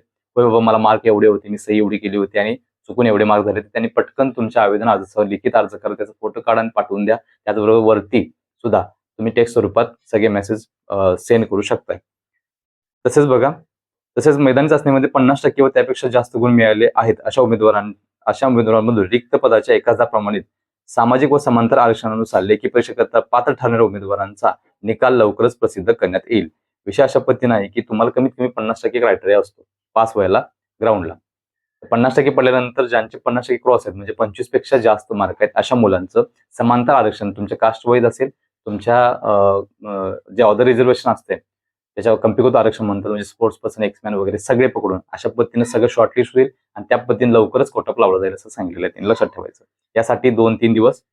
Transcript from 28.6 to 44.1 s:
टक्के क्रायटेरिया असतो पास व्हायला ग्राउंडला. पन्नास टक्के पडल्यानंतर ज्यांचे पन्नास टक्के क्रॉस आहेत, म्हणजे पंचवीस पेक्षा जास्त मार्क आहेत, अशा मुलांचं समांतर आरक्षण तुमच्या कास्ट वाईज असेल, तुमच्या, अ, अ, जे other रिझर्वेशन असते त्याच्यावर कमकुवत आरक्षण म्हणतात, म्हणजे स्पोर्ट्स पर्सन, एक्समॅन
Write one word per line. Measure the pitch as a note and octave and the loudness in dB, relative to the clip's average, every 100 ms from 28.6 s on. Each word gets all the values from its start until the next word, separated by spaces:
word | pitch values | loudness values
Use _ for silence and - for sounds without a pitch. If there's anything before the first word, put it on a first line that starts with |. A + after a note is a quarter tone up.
| A2 A2+ | -6 -4
टक्के | A2+ A#2+ | -4 -2
क्रायटेरिया | A#2 F#2 F#2 G2+ | 0 0 2 0
असतो | G2 _ _ _ _ | 0 _ _ _ _
पास | A2 A2+ G#2+ | -2 -2 0
व्हायला | F#2+ G#2 C#3 _ _ - | 0 0 -2 _ _ -6
ग्राउंडला. | A2 G#2 E2 F2 _ _ _ _ _ _ - | -2 -2 -4 -12 _ _ _ _ _ _ -4
पन्नास | A#2 B2 C3+ | 0 0 2
टक्के | C3+ | 0
पडल्यानंतर | C#3 B2+ B2+ B2 A#2+ B2 | 2 2 0 -2 -4 -2
ज्यांचे | A#2 A2 - | -2 -4 -8
पन्नास | - A#2+ | -4 -4
टक्के | B2 A#2+ | -4 -4
क्रॉस | C3 A#2 G#2+ | 0 0 -2
आहेत, | F#2 | -14
म्हणजे | G2+ | -12
पंचवीस | G#2+ A2 F#2+ A#2 | -6 -6 -6 -4
पेक्षा | C3+ - C3+ | -4 0 0
जास्त | A2+ G#2+ - | 2 0 -2
मार्क | G#2+ F#2+ - | -6 -4 -2
आहेत, | G#2+ | -4
अशा | - G2+ | -2 -2
मुलांचं | B2+ G#2+ F#2 F2+ A2+ A#2+ _ _ - | 2 2 0 -2 -2 -2 _ _ -4
समांतर | A#2+ A#2+ A#2+ | 0 0 2
आरक्षण | C#3 G#2+ - G2+ | 2 2 -2 -8
तुमच्या | F#2+ G2+ G#2+ | -8 -8 -2
कास्ट | A2+ A2+ A#2+ | -2 -2 0
वाईज | B2 A#2 | 2 2
असेल, | - C3+ - _ _ - | -2 -6 -8 _ _ -12
तुमच्या, | G#2 G#2+ A#2+ B2 | -8 0 2 2
अ, | B2+ G#2+ G#2 G2 G2 G2+ _ G#2 | 0 0 2 2 0 -4 _ -12
अ, | G2 F#2+ G2 - G#2 | -8 -8 -10 -10 0
जे | |
other | A2 G#2 | 2 4
रिझर्वेशन | B2+ A#2+ B2 B2 B2 | 2 4 2 2 0
असते | A2 - - _ _ _ _ _ | -4 -6 -10 _ _ _ _ _
त्याच्यावर | - G#2+ A2 | -6 -2 0
कमकुवत | A2+ G#2+ B2 A#2+ | 0 2 2 4
आरक्षण | A2 - | 2 0
म्हणतात, | G#2+ G2+ G#2 | -6 -6 -6
म्हणजे | G#2 | -8
स्पोर्ट्स | G2+ - A2+ - | -10 -4 -4 -4
पर्सन, | A2 A2 | -12 -6
एक्समॅन | G#2 - G#2+ | -6 -6 -8